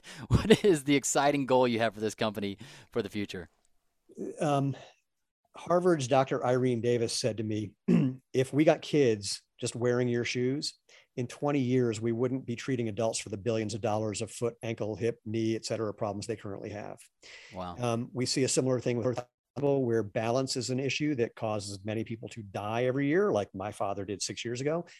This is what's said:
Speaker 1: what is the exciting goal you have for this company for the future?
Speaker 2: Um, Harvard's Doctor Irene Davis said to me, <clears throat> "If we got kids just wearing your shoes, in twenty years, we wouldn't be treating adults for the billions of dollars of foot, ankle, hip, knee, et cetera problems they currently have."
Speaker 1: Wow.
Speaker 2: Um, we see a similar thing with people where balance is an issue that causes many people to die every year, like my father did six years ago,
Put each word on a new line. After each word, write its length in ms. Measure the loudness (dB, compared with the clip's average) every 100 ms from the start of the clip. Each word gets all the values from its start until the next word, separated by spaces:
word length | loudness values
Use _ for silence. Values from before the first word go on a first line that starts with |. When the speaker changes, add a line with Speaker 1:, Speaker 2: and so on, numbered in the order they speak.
| -12 -12 0
Speaker 1:
what 360 | 2 6 6 6
is 180 | 4
the 120 | 4 2
exciting 500 | 4 2 2 2 4
goal 220 | 4 4
you 120 | 2
have 140 | 0
for 80 | 0
this 140 | -4 -2
company 420 | -4 -2 -6 -6 -14 -20 -8
for 100 | -4
the 80 | -4
future? 400 | -4 -6 -8 -12 _ _ _ _ _ _ -10 -8 -2
Speaker 2:
Um, 360 | 0 2 0 -4 -12 _ _ _ _ _ _ -10
Harvard's 520 | 2 4 4 4 4
Doctor 380 | 4 4 2 2
Irene 360 | 2 4 2
Davis 320 | 2 2 2
said 240 | 0 -2 -2
to 60 |
me, 280 | -2 -2 -4 -6 2
<clears throat> 460 | 4 4 -2 _
"If 200 | -2 0
we 100 | 4 6
got 160 | 4
kids 600 | 4 4 4 4 -2 -8 _ -8
just 160 | -6 0
wearing 320 | 0 2 2
your 160 | 0 0
shoes, 480 | -2 -2 -2 -6 -10 _ -20 _ -6
in 120 | -6
twenty 320 | -4 0 2
years, 420 | 2 2 2 0
we 100 | -2
wouldn't 340 | 0 0 -2 -4
be 100 | -6
treating 340 | -4 -2 -2
adults 300 | 0 -2 -2
for 100 | -6
the 80 | -6
billions 360 | -2 0 -2
of 80 | -2
dollars 400 | -2 0 -2 -4
of 100 | -6
foot, 240 | -4 -4 -4
ankle, 320 | -6 -4 -4 -2
hip, 240 | -2 -4 -4
knee, 300 | -2 0 0
et 100 | -2
cetera 280 | -4 -4
problems 340 | -4 -4 -4 -6
they 80 | -8
currently 360 | -8 -10 -10
have." 280 | -10 -10 -14 -20 _ -20 -20 -16
Speaker 1:
Wow. 240 | -10 -10 -4
Speaker 2:
Um, 300 | -2 -2 -4
we 120 | -4 -2
see 180 | 0
a 60 | 0
similar 300 | 2 2 0
thing 180 | 0 0
with 220 | 0 -2 -8 _ _ -4
people 300 | 0 2 2
where 160 | 0
balance 540 | 0 -2 0 0 0 -4
is 140 | -2
an 80 | -2
issue 340 | -2 -2 -2 0
that 200 | -2 -2
causes 440 | -4 -4 -6 -10 -6
many 180 | -4
people 240 | -4 -8 -10
to 120 | -12
die 440 | -10 -8 -4 0 0
every 220 | 0 2
year, 240 | 2 2
like 220 | 2 0
my 180 | -4 -6
father 320 | -4 -4 -4 -6
did 160 | -6
six 200 | -6 -6
years 180 | -6 -4
ago, 240 | -2 -2 -4